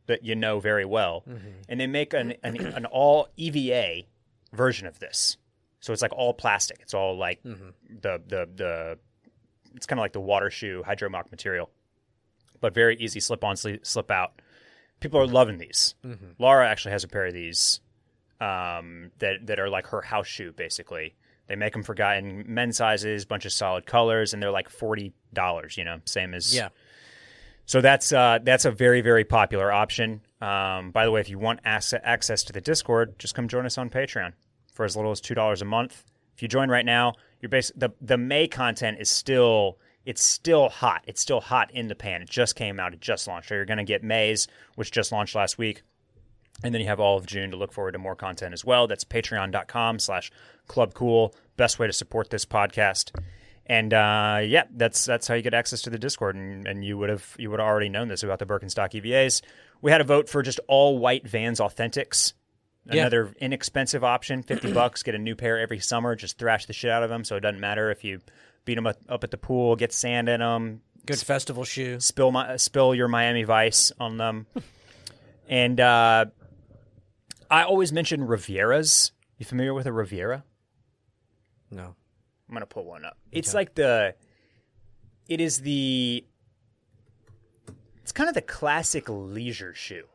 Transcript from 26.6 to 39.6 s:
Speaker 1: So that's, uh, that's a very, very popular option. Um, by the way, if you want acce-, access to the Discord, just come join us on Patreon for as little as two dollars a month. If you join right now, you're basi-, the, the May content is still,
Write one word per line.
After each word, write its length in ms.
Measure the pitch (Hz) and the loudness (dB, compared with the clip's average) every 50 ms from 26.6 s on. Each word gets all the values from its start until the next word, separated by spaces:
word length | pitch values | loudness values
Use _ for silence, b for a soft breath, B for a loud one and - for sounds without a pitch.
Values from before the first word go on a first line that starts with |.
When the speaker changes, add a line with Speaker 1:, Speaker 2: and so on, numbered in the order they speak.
| 110 92 - B B B B B B B B B B B B B B B B B B | -2 -6 -10 B B B B B B B B B B B B B B B B B B
Speaker 1:
So 160 | - - 131 | 0 4 6
that's, 300 | 127 135 139 135 - - | 8 8 8 6 4 4
uh, 280 | 139 131 123 120 117 113 117 | 4 6 6 8 6 6 6
that's 220 | 131 127 127 - | 4 4 6 4
a 60 | 139 | 2
very, 300 | 113 101 127 123 123 123 | 2 4 6 6 6 6
very 220 | 113 117 117 113 107 | 6 6 6 6 6
popular 480 | - - 113 104 95 107 98 95 101 | 4 4 4 4 4 2 0 2 2
option. 500 | 104 101 107 107 - - 113 110 110 104 - _ _ - | 2 2 2 0 0 -2 -4 -4 -4 -8 -14 _ _ -8
Um, 500 | 113 101 98 98 98 95 92 92 92 90 | -6 -4 -2 -2 -2 -2 -4 -6 -6 -2
by 140 | 90 110 113 | 0 2 4
the 60 | 113 | 4
way, 100 | 110 107 | 4 2
if 80 | 101 92 | 0 -2
you 100 | 95 95 | -6 -4
want 240 | 107 113 117 117 - | -2 -2 -2 -2 -2
acce-, 360 | 113 107 107 - - - 117 - | -2 -2 -2 -2 -2 -4 -2 -2
access 400 | 120 117 117 - - 113 101 - | 0 0 0 0 -2 -2 -2 -4
to 80 | - - | -4 -6
the 80 | 98 | -6
Discord, 560 | - 147 160 156 - - 117 117 117 110 98 | -2 -2 -2 -2 0 2 2 2 2 0 -4
just 160 | - - - - | -10 -10 -10 -6
come 120 | - 123 | -6 -4
join 180 | 113 123 123 127 | -4 -2 -2 -4
us 120 | 123 - | -4 -4
on 120 | - 127 120 | -6 -6 -4
Patreon 440 | - 127 139 135 - 117 92 90 87 _ _ _ _ _ _ _ _ | -4 -4 -4 -4 -4 -6 -6 -6 -8 _ _ _ _ _ _ _ _
for 100 | - 113 | -4 -4
as 100 | 101 90 | -4 -2
little 160 | 107 107 107 | -2 -2 -4
as 100 | 107 - | -4 -4
two 140 | - - 120 | -6 -4 -2
dollars 260 | 113 110 107 104 - | 0 0 0 0 -2
a 40 | 104 | -2
month. 380 | 101 107 117 120 127 - - _ _ _ _ _ _ _ | -2 -2 -2 -2 -4 -8 -18 _ _ _ _ _ _ _
If 60 | - | -10
you 60 | 123 | -6
join 220 | 117 120 131 135 131 | -2 0 2 2 4
right 160 | 123 120 117 | 4 2 4
now, 280 | 120 120 120 123 120 113 b b b b b | 4 4 4 4 2 0 b b b b b
you're 80 | b 113 | b 0
basi-, 220 | 135 131 120 - - | 0 0 0 0 -4
the, 160 | - 127 117 - - | -2 -4 -4 -4 -4
the 160 | 135 120 131 | -2 0 2
May 300 | 123 120 127 139 147 165 | 2 2 2 2 2 2
content 520 | 160 - - 127 120 113 - 123 113 107 - | 2 0 -2 -2 -2 -2 -2 -2 -4 -4 -2
is 100 | 107 - | -2 -2
still, 680 | - - - - 131 127 123 120 113 107 | -2 0 0 2 4 6 6 6 6 6